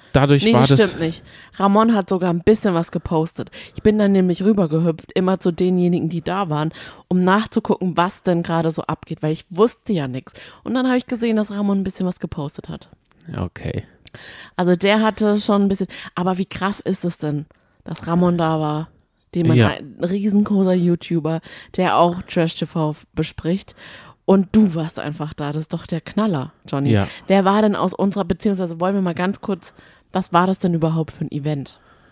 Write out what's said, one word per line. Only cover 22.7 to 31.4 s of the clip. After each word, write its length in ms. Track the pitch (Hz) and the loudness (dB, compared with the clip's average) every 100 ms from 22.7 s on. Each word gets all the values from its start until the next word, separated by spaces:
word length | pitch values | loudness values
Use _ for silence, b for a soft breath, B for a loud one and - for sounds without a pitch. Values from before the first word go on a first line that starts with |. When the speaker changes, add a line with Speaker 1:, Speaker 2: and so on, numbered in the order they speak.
| 170 151 | -4 -4
Speaker 2:
f-, 160 | 151 - | -4 -10
bespricht. 600 | - 160 - 160 190 - - B B B B | -6 -6 -6 -4 -4 -6 -20 B B B B
Und 240 | - 196 185 | 2 2 4
du 220 | 214 208 | 4 2
warst 240 | 165 156 - | 0 -6 -8
einfach 340 | - 160 151 | -8 -8 -10
da. 180 | - 147 | -8 -6
Das 100 | 151 | -6
ist 100 | 156 | -8
doch 140 | 170 - | -10 -6
der 140 | 165 | -8
Knaller, 520 | - - 214 156 147 - - | -6 -4 -2 -2 -6 -14 -8
Johnny. 220 | 139 139 | -2 2
Speaker 1:
Ja. 160 | 107 98 B - | 2 0 B 0
Speaker 2:
Wer 180 | 196 | 2
war 160 | 190 208 | 4 4
denn 120 | 214 | 4
aus 180 | 190 180 | 2 -2
unserer, 320 | - 196 202 | 0 -2 0
beziehungsweise 560 | 180 190 214 190 175 165 | -2 -2 -2 -2 -4 -2
wollen 140 | 180 | 0
wir 80 | 196 | 0
mal 120 | 185 | 0
ganz 260 | 160 180 202 | -2 -4 -4
kurz, 340 | - 185 - - b b b | -6 -8 -8 -20 b b b
was 200 | 190 - | -6 0
war 140 | 170 185 | 2 2
das 120 | 190 | 0
denn 140 | 180 | 0
überhaupt 360 | 165 160 160 156 | 0 0 -2 -4
für 120 | - | -6
ein 60 | 151 | -8
Event? 480 | 147 | -6